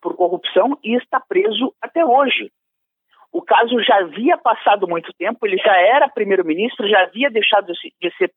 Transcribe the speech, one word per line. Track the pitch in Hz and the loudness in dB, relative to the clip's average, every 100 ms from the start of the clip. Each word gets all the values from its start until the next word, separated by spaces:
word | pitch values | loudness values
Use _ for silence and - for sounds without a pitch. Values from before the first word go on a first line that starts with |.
por | 196 - | -10 -2
corrupção | 175 180 - 180 233 285 | -2 -2 -2 0 0 -2
e | 214 240 | -4 -4
está | - 262 | -2 -6
preso | - 180 208 214 254 - | -2 0 0 -2 -6 -8
até | 233 339 320 | -6 -2 2
hoje. | 254 277 - - _ _ _ _ _ _ _ _ | 2 2 -2 -8 _ _ _ _ _ _ _ _
O | 170 | -10
caso | - 214 233 240 | 0 0 2 0
já | 208 202 | 2 2
havia | 170 147 262 339 | 0 -2 0 0
passado | 240 214 - 208 185 | 0 0 0 0 0
muito | 165 165 | -6 -8
tempo, | - 185 240 208 | -8 -8 -4 -4
ele | 185 | 0
já | 220 190 | 2 4
era | 185 277 277 | 4 4 2
primeiro-ministro, | - 202 185 165 160 233 - 202 | 0 -2 0 0 -2 -4 -4 0
já | 202 | 2
havia | 180 220 277 | 2 -2 -2
deixado | 220 202 208 190 | 0 2 0 0
de | 170 | -8
se-, | 165 - | -14 -8
de | 175 - | -8 -2
ser | 180 | -4